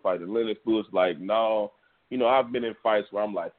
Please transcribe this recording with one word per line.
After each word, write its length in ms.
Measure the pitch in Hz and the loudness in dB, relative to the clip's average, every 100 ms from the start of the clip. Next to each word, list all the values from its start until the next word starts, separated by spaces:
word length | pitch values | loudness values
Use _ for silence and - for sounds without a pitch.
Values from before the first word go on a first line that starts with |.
fight." 180 | 98 87 | -2 -2
And 120 | 87 | -2
Lennox 280 | 113 113 107 | -2 -2 -4
Lewis 220 | 117 110 101 | 0 0 0
like, 260 | 95 92 76 | 0 2 0
"No, 540 | 95 110 113 110 104 _ _ _ - | -2 0 2 0 -2 _ _ _ -10
you 100 | 127 | 0
know, 100 | 120 | 2
I've 240 | 135 120 | 4 2
been 120 | 123 | -2
in 120 | 117 104 | -6 -4
fights 260 | 113 107 - | 0 0 0
where 140 | 101 | -4
I'm 100 | 107 | -4
like, 180 | 95 82 | -4 -8